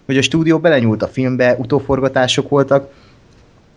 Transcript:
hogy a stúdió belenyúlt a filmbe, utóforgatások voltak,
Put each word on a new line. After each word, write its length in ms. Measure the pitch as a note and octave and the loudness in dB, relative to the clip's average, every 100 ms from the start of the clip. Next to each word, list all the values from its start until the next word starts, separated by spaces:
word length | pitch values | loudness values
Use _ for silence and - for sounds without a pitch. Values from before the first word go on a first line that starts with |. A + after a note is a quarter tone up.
| - | -4
hogy 120 | C3+ | -2
a 40 | |
stúdió 380 | B2+ E3 D#3+ D#3+ | 0 0 2 2
belenyúlt 420 | E3 C#3+ A#2 G#2+ | 2 2 2 0
a 40 | G2 | -4
filmbe, 480 | - B2+ B2+ B2 B2 | -4 -4 0 0 0
utóforgatások 920 | A#2 C#3+ - C3 C3+ C3+ B2+ - C3+ | 0 -2 0 -2 0 0 -2 -2 0
voltak, 420 | C#3+ C3+ C#3 C#3 - - _ _ - _ _ _ | 0 2 0 -2 -20 -20 _ _ -20 _ _ _